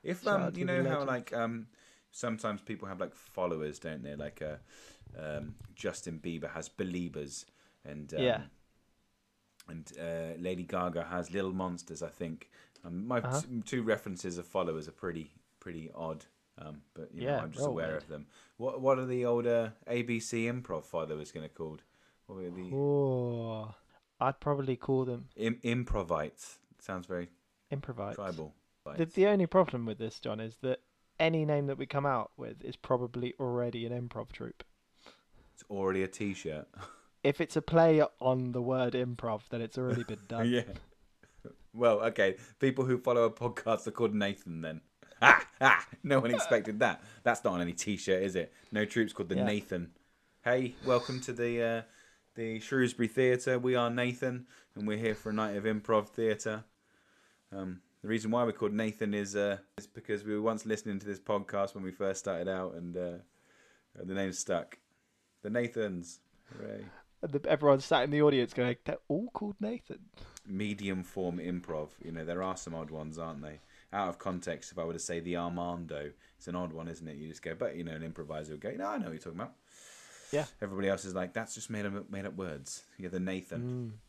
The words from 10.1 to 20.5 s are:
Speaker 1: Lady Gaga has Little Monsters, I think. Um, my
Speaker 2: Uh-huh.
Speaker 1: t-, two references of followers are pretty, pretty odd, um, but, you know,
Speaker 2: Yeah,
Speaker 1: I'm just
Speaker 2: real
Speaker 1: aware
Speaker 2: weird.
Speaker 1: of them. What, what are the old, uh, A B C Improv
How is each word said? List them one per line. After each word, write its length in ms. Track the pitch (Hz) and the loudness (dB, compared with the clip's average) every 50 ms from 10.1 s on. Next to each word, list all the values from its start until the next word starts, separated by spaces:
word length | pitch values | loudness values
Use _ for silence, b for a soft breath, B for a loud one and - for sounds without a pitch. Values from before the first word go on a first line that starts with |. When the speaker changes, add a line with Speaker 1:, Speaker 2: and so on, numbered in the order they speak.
| 85 82 82 82 82 80 | -4 -4 -4 -6 -6 -4
Speaker 1:
Lady 240 | 87 90 92 87 90 | -4 -4 -2 -4 -4
Gaga 400 | 80 - 90 90 90 80 85 80 | -2 0 0 0 0 0 -2 -4
has 260 | 78 90 90 85 80 | -2 -4 -4 -4 -2
Little 220 | 87 98 95 92 92 | -2 -2 -2 0 -2
Monsters, 480 | 92 92 92 90 85 - - 82 76 | -2 -2 -2 -4 -6 -10 -12 -8 -8
I 80 | 85 78 | -8 -8
think. 400 | - - 87 82 80 78 - b b b b b b b - | -6 -8 -6 -6 -6 -10 -12 b b b b b b b -12
Um, 240 | 87 87 90 101 | -8 -6 -6 -4
my 120 | 120 127 120 | 0 0 0
Speaker 2:
Uh-huh. 220 | 110 127 127 147 | 0 0 -2 -2
Speaker 1:
t-, 200 | 156 131 123 117 107 | -2 -2 -6 -6 -4
two 180 | - - 127 113 | -2 -4 -2 2
references 540 | 113 107 101 - 104 92 87 - 92 87 | 2 2 2 0 -8 -8 -6 -6 -6 -4
of 100 | 87 87 | -6 -8
followers 400 | - - 95 90 85 80 80 76 | -2 -2 0 0 0 -2 -4 -6
are 40 | 80 - | -10 -12
pretty, 380 | - - 92 82 80 80 73 _ - _ _ _ _ | -8 -6 -6 -4 -6 -8 -10 _ -20 _ _ _ _
pretty 320 | - 92 85 80 78 80 - | -14 -12 -10 -10 -12 -12 -10
odd, 320 | - 82 80 80 76 - - _ _ _ _ _ | -8 -6 -6 -6 -8 -12 -20 _ _ _ _ _
um, 240 | - - 78 78 73 - _ _ | -16 -14 -14 -14 -14 -18 _ _
but, 200 | 85 80 - - | -16 -16 -14 -10
you 80 | 82 | -6
know, 60 | 120 | -4
Speaker 2:
Yeah, 140 | 135 143 123 - | -2 -2 -2 -2
Speaker 1:
I'm 80 | 80 | -4
just 80 | 76 - | -4 -2
Speaker 2:
real 80 | 139 147 | -2 -2
Speaker 1:
aware 180 | 123 85 82 80 | 0 -2 -2 -2
Speaker 2:
weird. 120 | 78 76 - | -4 -6 -6
Speaker 1:
of 40 | |
them. 200 | - 78 73 71 b b b b b b | -8 -12 -12 -12 b b b b b b
What, 240 | - 113 131 110 131 | -6 -4 -4 -4 2
what 160 | 131 135 135 | 4 4 4
are 80 | 127 131 | 4 2
the 200 | 127 127 123 123 | -2 0 0 2
old, 200 | 120 120 120 120 | 4 4 4 4
uh, 260 | 120 120 117 117 110 110 _ - | 4 4 4 4 2 -4 _ -6
A 140 | - 120 123 120 | -2 -2 0 0
B 160 | 120 120 113 | 0 0 -2
C 260 | - - - 113 113 | -2 -2 -2 0 0
Improv 380 | 120 | 0